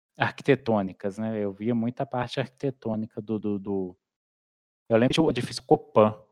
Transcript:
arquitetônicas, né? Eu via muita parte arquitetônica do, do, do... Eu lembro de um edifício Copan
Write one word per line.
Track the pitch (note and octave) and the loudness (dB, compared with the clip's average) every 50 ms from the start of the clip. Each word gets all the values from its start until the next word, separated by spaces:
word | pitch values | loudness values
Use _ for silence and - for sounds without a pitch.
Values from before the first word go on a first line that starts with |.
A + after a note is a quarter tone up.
| _ _ _ | _ _ _
arquitetônicas, | - A#2+ G#2+ - - - - C3+ B2 - A#2 A2+ G#2 G2 F#2+ F#2 - - G2+ F#2+ G#2+ | -4 -4 -2 -4 -2 2 2 2 2 2 0 0 0 0 -2 -6 -8 -8 -8 -6 -6
né? | A2 A2 A2+ G#2+ G#2 | -6 -4 -4 -4 -4
Eu | G2 F#2+ | -4 -6
via | G2+ G#2+ A#2 B2 | -4 -2 -2 0
muita | A#2 A2+ A#2+ B2 - C3+ | 0 -2 -4 -4 -6 -8
parte | - - B2 A#2 A#2 - C#3 | -6 -6 -6 -6 -4 -4 -6
arquitetônica | A#2+ - _ - - C#3 B2 _ - A2+ A2 G#2+ A2 A#2 - A#2 | -6 -6 _ -8 -6 -6 -6 _ -6 -6 -4 -4 -6 -8 -10 -10
do, | G#2 G#2+ A2 | -6 -6 -4
do, | G#2 G#2 G#2 G2+ G2 | -4 -2 -2 -4 -4
do... | F#2+ G#2+ G2+ F#2+ F#2 F2+ F2+ _ _ _ _ _ _ _ _ _ _ _ _ _ _ _ _ _ _ - | -4 -4 -4 -4 -4 -6 -10 _ _ _ _ _ _ _ _ _ _ _ _ _ _ _ _ _ _ 2
Eu | A#2 | 2
lembro | A2 A#2+ C3 - | 4 4 4 4
de | E3 | 2
um | E3 - | 2 2
edifício | B2 A#2+ A#2 - - - | 2 0 -2 -4 -6 -4
Copan | - - D#3 D3+ - - - A2+ G#2+ G#2+ G#2+ - - _ | 2 2 2 2 2 2 4 6 6 4 4 -2 -16 _